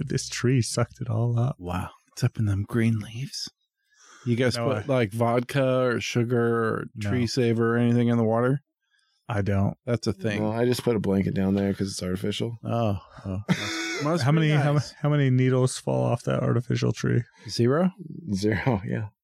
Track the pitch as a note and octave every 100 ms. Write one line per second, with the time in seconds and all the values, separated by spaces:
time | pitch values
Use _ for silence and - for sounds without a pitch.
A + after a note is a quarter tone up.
0 | C3+ - - - A#2+ C3+ A2+ - A#2+ -
1 | A#2 A2 A#2+ A#2 B2 - F2 F2+ F2+ -
2 | _ - A#2+ - G#2+ G2 G2+ A#2 A2+ A2
3 | G2+ A2+ C#3 - - _ _ _ _ _
4 | - - A#2+ A#2 B2+ A#2+ A#2 G#2+ G#2+ C3
5 | A2 A2+ A#2 B2 B2 C#3+ C3 B2+ B2+ A2+
6 | - B2 A#2 A#2+ A#2 A#2 A2 G#2+ - A2+
7 | G#2 B2 A#2 - A#2+ A2+ A#2 A#2 A#2+ A#2+
8 | A#2+ A#2 A2 A2+ B2 C#3+ - _ _ _
9 | _ _ - G#2 G2 G2 G2+ - - A#2+
10 | - - A2 G2+ G#2+ A2+ B2 A#2+ - A2+
11 | G2 G2 G2 G2 F#2+ G2 G2 F#2+ G2 -
12 | F#2 F#2+ G#2 G2+ A2+ A2+ A#2 A2+ A2 F#2+
13 | - - G2 F#2+ G#2+ F3+ - - - -
14 | C#3+ E3+ B2+ D#3+ D#3 D3+ D3 D3 - -
15 | D3 D3 C3+ B2+ B2+ B2+ B2+ - - C3
16 | B2 A#2+ - C3 B2+ A#2+ - B2 B2 A#2+
17 | B2+ A#2+ A#2+ _ G#2+ G2 A#2+ D3 F#3 F#3
18 | F3 - E3 G2 G#2 G#2+ C3 A2 A2+ A#2+
19 | G#2+ -